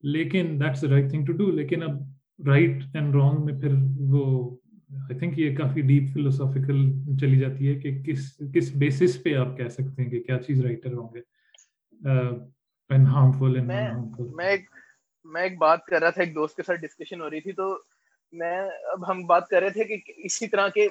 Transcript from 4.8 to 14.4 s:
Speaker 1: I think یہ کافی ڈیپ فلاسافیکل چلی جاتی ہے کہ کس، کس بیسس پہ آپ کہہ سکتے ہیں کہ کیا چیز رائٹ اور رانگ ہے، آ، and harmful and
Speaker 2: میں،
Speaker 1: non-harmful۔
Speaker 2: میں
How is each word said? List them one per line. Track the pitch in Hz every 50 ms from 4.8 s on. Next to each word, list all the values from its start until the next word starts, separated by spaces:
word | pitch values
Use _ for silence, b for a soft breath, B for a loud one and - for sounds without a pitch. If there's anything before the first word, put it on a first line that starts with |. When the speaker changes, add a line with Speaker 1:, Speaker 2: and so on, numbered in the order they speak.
| _ _ - - - - 123
Speaker 1:
I |
think | - 175 175 139 156
یہ | 156 147 131
کافی | 135 151 135 - 156
ڈیپ | 139 135 143 143 139 - -
فلاسافیکل | 151 143 139 135 139 139 135 139 135 135 139 143 135 139 135 135 - - 147 135 135
چلی | 147 135 131 131
جاتی | 135 131 - - 139 139
ہے | 143 139
کہ | - 143 135 135 -
کس، | 156 147 139 135 - _ _ 147 135 135
کس | 175 143 135 -
بیسس | 139 143 143 135 - 180 180 180 - -
پہ | 170 147
آپ | 135 127 127 - -
کہہ | 123 117
سکتے | - - 135 - - - 127
ہیں | 120
کہ | 123 117 117
کیا | - 127 123
چیز | - - 143 131 123
رائٹ | 123 117 113 -
اور | 127 120
رانگ | 120 117 113 117
ہے، | 117 - _ b b b b b b b b b _ _ _ _ _ 165 139
آ، | 135 131 123 123 120 - - - _ _ _ _ _ _ _ _ 135
and | 135 135 135 135
harmful | 143 135 131 135 - 135 131 127 127
and | 120
Speaker 2:
میں، | 120 120 202 214 220
Speaker 1:
non-harmful۔ | 226 123 120 110 - - 120 120 143
Speaker 2:
میں | 160